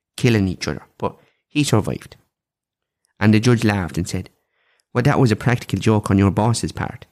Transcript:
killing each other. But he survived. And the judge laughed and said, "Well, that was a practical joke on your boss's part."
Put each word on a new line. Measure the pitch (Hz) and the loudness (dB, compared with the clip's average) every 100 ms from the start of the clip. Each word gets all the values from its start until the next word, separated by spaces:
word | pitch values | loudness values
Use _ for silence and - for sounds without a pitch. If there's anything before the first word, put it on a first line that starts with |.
| _ - | _ -2
killing | 123 107 95 | 2 2 0
each | - - | -4 -8
other. | 73 - - | -10 -12 -10
But | 117 - _ _ _ | -10 -10 _ _ _
he | 147 | -2
survived. | 143 110 78 - - - _ _ _ _ _ _ _ _ _ - | 0 0 0 -6 -12 -20 _ _ _ _ _ _ _ _ _ -2
And | 104 | 2
the | 107 | 4
judge | 120 117 | 4 2
laughed | 113 101 87 90 | 2 -2 -4 -6
and | - | -6
said, | 92 95 _ _ _ _ _ _ | -8 -10 _ _ _ _ _ _
"Well, | 123 | -2
that | 127 98 | 0 2
was | 120 | 2
a | 104 | 2
practical | - 123 - 98 | 0 -2 -4 -2
joke | 110 107 - | 0 0 2
on | 98 | 2
your | 98 | 2
boss's | 101 117 117 87 | 2 0 0 -4
part." | - - - - | -8 -10 -12 -20